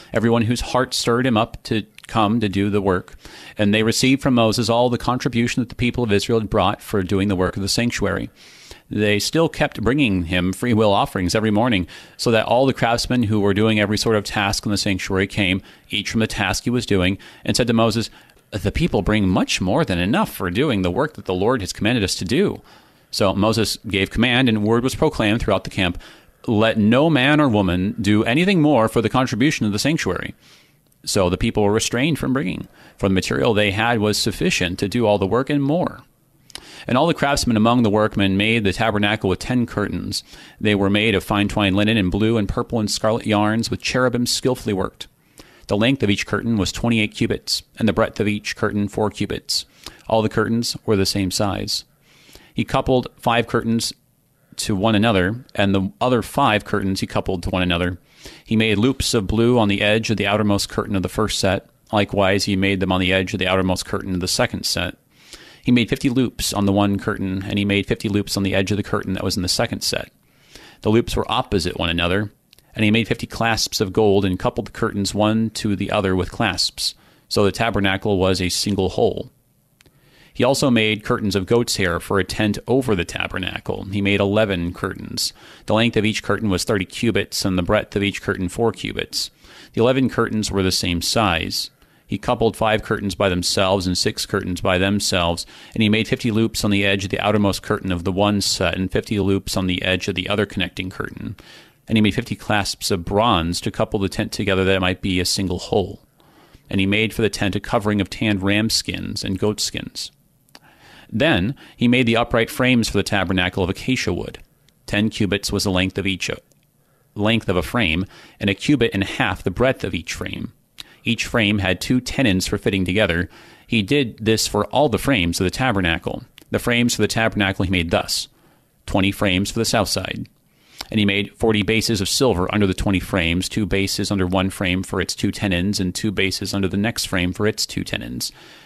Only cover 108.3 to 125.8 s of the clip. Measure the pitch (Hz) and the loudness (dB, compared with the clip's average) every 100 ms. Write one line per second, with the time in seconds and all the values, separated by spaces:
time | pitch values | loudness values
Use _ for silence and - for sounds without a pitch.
108.3 | 101 95 104 110 - - 90 92 104 107 | 0 0 0 0 -2 -4 -6 -8 -8 -6
109.3 | 98 107 107 - - - - - - _ | -2 -2 -2 -4 -8 -10 -12 -14 -16 _
110.3 | _ _ - _ _ - - - 110 147 | _ _ -20 _ _ -20 -20 -8 0 2
111.3 | 120 98 143 - - 120 123 120 113 120 | 2 0 -4 -12 0 2 4 4 2 2
112.3 | 120 113 - 127 127 110 101 95 104 87 | 0 0 0 2 2 2 0 0 0 0
113.3 | 92 90 95 90 95 - 127 - 90 - | 0 0 0 -2 -2 -4 -2 -2 -4 -6
114.3 | - - _ _ _ - 104 110 - 101 | -12 -20 _ _ _ -4 0 0 0 -2
115.3 | 101 - 101 101 92 92 95 95 92 - | -2 -2 -2 0 0 0 -2 -4 -4 -6
116.3 | - - _ _ _ _ _ _ - 104 | -8 -12 _ _ _ _ _ _ -4 0
117.3 | 113 - 90 - 123 98 80 95 - - | 2 2 0 0 0 0 0 -2 -8 -20
118.3 | - 101 98 - 143 117 101 95 - 120 | -4 -2 0 2 2 2 0 -4 -2 -2
119.3 | 90 - 90 123 131 107 90 - - - | -2 -4 0 0 0 -4 -6 -8 -10 -8
120.3 | - - - _ - - - - 113 - | -8 -10 -14 _ -20 -20 -10 -4 -4 -2
121.3 | 120 104 104 95 90 - 127 123 - 131 | 0 2 2 0 0 0 -2 -2 -2 0
122.3 | 92 - 104 - 98 90 92 104 82 90 | 0 0 -2 -2 0 0 0 2 0 -4
123.3 | - - - - 117 95 143 127 - 110 | -8 -20 -20 -4 -2 0 0 0 -2 0
124.3 | 110 - 104 - 123 147 107 - 131 85 | 2 2 -2 0 2 2 2 0 0 0
125.3 | 85 92 - 131 101 | 0 -2 0 0 0